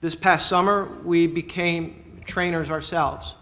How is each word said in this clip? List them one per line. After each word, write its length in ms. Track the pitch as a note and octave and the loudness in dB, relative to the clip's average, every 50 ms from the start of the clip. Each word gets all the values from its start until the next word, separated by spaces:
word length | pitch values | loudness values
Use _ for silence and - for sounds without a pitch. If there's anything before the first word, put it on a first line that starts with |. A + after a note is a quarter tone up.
This 140 | - E3 D3+ | -4 -6 -6
past 340 | - - F#3+ F3 D#3 - - | 0 4 4 4 4 4 0
summer, 500 | F#3+ F3+ F3+ G3 G#3 G3+ G3 - - - - | 2 2 4 4 4 2 0 -4 -8 -10 -4
we 220 | E3+ E3+ E3+ E3+ | 2 4 4 4
became 960 | E3 E3+ E3+ D#3+ - - F3+ F3 F3 E3+ E3+ E3 E3 - - - - - - - | 4 2 -2 -6 -6 -6 -2 -2 0 0 -2 -4 -6 -10 -16 -20 -20 -20 -18 -16
trainers 440 | - - F#3+ F3+ F3 E3+ E3 D#3+ C#3+ | -8 -4 -2 -2 0 0 -2 -2 -2
ourselves 640 | D#3+ D#3 D3 - - E3 D#3 C3+ C#3 C#3+ - - - - | -4 -6 -6 -4 -2 0 0 0 -2 -6 -12 -14 -16 -16